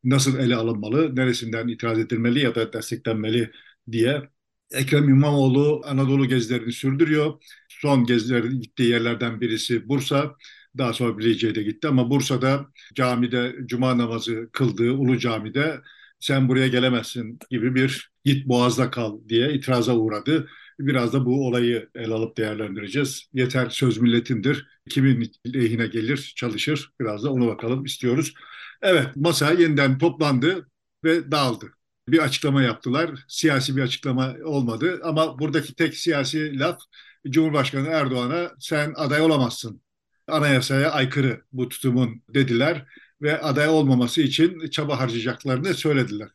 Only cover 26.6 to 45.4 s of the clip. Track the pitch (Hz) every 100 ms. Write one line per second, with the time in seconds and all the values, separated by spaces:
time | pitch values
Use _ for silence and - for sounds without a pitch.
26.6 | - 147 - _ 113 104 131 131 120 104
27.6 | 113 131 131 - 123 131 147 - - -
28.6 | - - 196 175 131 139 160 165 147 170
29.6 | 165 143 139 131 170 170 151 131 147 185
30.6 | - _ _ _ 160 165 139 151 135 107
31.6 | - _ _ _ - 160 147 135 147 139
32.6 | 123 110 127 135 165 135 - - 160 135
33.6 | 135 139 127 - 143 127 131 - 156 143
34.6 | 120 110 160 180 165 156 160 131 151 151
35.6 | 135 - 160 151 175 147 135 156 151 135
36.6 | 156 170 - - - _ 156 143 160 147
37.6 | 135 139 143 160 139 127 123 170 175 -
38.6 | - 151 147 151 147 147 160 147 120 -
39.6 | 117 101 _ _ _ _ - 156 147 135
40.6 | 131 135 151 147 131 143 131 110 _ 127
41.6 | 123 - 135 123 123 113 _ 127 131 117
42.6 | 143 165 - - _ _ 147 147 156 139
43.6 | 151 160 143 127 120 165 139 131 170 175
44.6 | 160 147 147 135 127 117 117 -